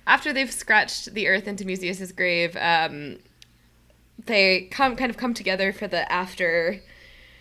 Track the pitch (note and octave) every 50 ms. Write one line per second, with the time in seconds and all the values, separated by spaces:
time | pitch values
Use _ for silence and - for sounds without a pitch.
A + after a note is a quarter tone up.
0 | - - B3+ - - D4+ C#4 C4+ C4+ A#3 - - - - A3 G#3+ - - - -
1 | - A3+ G3+ A3 F#3+ D#3 F#3+ G3 G3+ G#3 G3+ G3 G3+ F#3+ F#3 F#3 F#3 F3 F#3+ F#3
2 | F#3+ F3+ F3+ - F#3 F3 F3 E3+ E3+ E3 E3+ - - E3+ E3+ D#3+ D#3+ D#3 C#3+ D3
3 | D3 C#3 G2 - _ _ _ _ - _ _ _ _ _ _ _ _ _ _ _
4 | _ _ _ - - - A#3 G3+ F#3+ F#3+ F#3 F3+ F#3 - - - C#4 C4 A#3+ A3+
5 | C4 A#3+ A3+ - B3+ B3 A#3 - G3+ F#3+ F#3+ F#3 G3 F#3+ F#3+ - A3 F#3+ F3+ E3+
6 | - - E3+ F3+ F#3 F#3 - - F#3 E3 E3 E3+ E3 F3 G#3 G3 - - - -
7 | - - - - - - - -